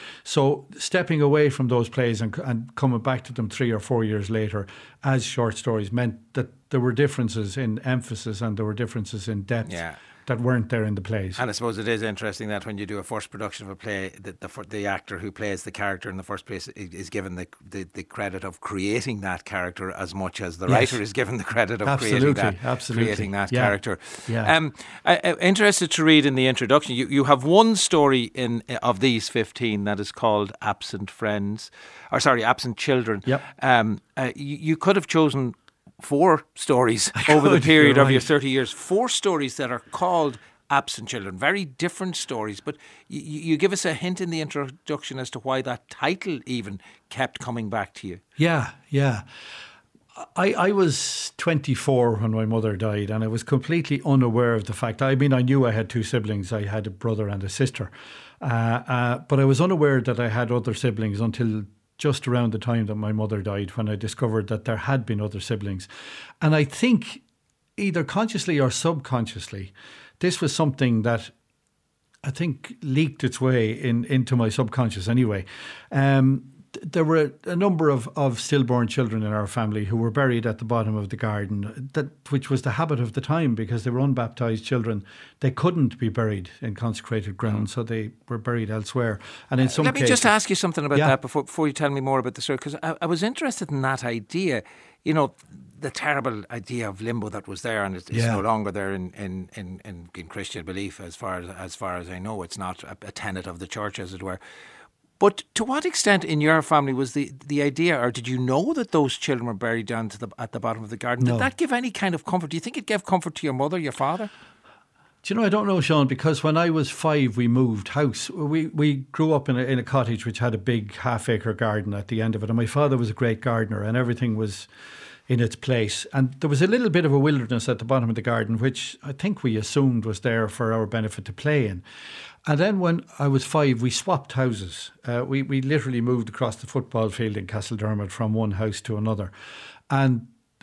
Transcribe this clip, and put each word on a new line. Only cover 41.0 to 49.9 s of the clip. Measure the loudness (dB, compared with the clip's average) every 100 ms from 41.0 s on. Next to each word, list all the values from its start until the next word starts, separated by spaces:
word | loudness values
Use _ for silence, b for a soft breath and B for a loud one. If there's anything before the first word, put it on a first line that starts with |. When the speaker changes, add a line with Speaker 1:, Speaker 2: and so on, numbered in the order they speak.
| -8
Speaker 2:
Children. | -8 -8 -2
Very | 0 0
different | -4 -4 -4 -4 -6 -6
stories, | -6 -4 -6 -6
but | -10 -12 B B B
y-, | -12
y-, | -10 -6 0
you | 2
give | 2
us | 2 -2
a |
hint | -2 -4 -4
in | -4
the | -4
introduction | -4 -4 -6 -8 -8 -8 -6 -8
as | -8
to | -6
why | -2 -2
that | -2 -8 -12
title | -4 -2 -2 -4 -6
even | -6 -6 -6 -10 B B -10
kept | -4 -4 -4
coming | -8 -6 -4
back | -4 -6
to | -10 -12
you. | -12 _ 0
Speaker 1:
Yeah, | 2 2 -2 -8 -4
yeah. | 0 2 0 -6 B B B B B B